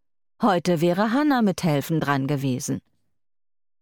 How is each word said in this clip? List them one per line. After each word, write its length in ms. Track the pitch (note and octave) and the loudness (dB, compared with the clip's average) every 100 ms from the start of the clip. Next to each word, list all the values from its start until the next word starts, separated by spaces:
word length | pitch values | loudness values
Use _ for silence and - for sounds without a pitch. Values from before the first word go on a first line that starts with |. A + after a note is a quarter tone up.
| _ _ _ _ | _ _ _ _
"Heute 400 | A#3 F3+ F3 E3+ | 0 2 2 2
wäre 300 | F3 F3 G#3+ | 2 0 0
Hanna 300 | A#3+ D4+ C4 | 0 2 2
mit 220 | G#3+ F3 | 0 0
Helfen 360 | F3 D3 - D#3+ | 0 0 0 -2
dran 280 | C#3+ C#3+ C3+ | 0 -2 0
gewesen." 540 | D3 C3+ B2+ - - - _ _ _ _ _ _ _ _ _ | -2 -2 -4 -6 -8 -10 _ _ _ _ _ _ _ _ _